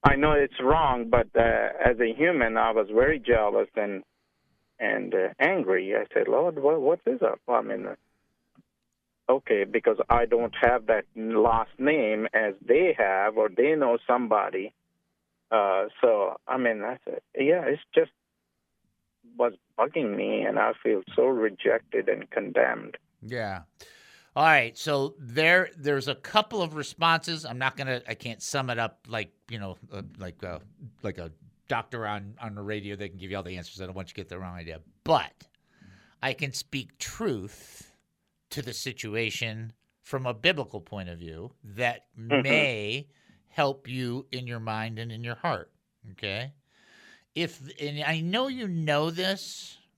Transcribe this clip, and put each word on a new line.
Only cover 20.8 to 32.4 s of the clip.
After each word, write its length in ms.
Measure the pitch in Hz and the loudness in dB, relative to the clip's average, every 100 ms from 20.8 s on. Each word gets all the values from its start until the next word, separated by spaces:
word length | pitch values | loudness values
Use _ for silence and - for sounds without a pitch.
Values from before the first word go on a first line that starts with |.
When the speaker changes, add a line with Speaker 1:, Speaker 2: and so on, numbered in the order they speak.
Speaker 1:
feel 200 | 120 104 - - | 0 0 0 2
so 100 | 127 | 2
rejected 840 | 127 110 95 113 113 - 110 101 | 4 0 0 0 0 0 -2 0
and 220 | 104 107 | -2 -2
condemned. 680 | - 101 107 127 113 110 - _ _ | -6 -2 2 2 0 -8 -18 _ _
Speaker 2:
Yeah. 420 | 110 123 107 92 82 _ - - - - _ - | -10 -6 -6 -8 -12 _ -20 -20 -20 -20 _ 2
All 100 | 160 | 6
right. 320 | 151 117 - | 6 4 -4
So 380 | 151 143 139 - | -2 0 -2 -6
there, 520 | 127 123 160 180 180 - | -6 2 6 6 4 -4
there's 300 | 143 139 139 | -2 -2 -2
a 80 | 131 | -8
couple 460 | - 208 214 220 | 0 0 0 -4
of 140 | 170 151 | -4 -6
responses. 680 | 139 - 165 165 - 160 147 | -12 -2 2 2 -2 -10 -8
I'm 120 | 120 | -4
not 180 | 131 - | -4 -4
gonna, 260 | 135 123 120 | -6 -6 -6
I 60 | |
can't 280 | 113 123 110 | -10 -10 -10
sum 280 | - 143 127 | -6 -4 -4
it 100 | 117 | -4
up 280 | 113 _ - | -4 _ -10
like, 220 | 110 101 _ - | -8 -8 _ -14
you 100 | 117 | -12
know, 180 | 98 87 - | -10 -12 -14
uh, 120 | 101 98 - | -14 -14 -14
like, 220 | 92 82 | -14 -12
uh, 160 | 90 80 - _ 131 _ | -12 -12 -14 _ -20 _
like 140 | 107 85 | -10 -10
a 140 | 82 78 - _ _ | -12 -16 -20 _ _
doctor 400 | 117 - 120 107 | -6 -6 -8 -6
on, 280 | 104 101 113 | -8 -10 -14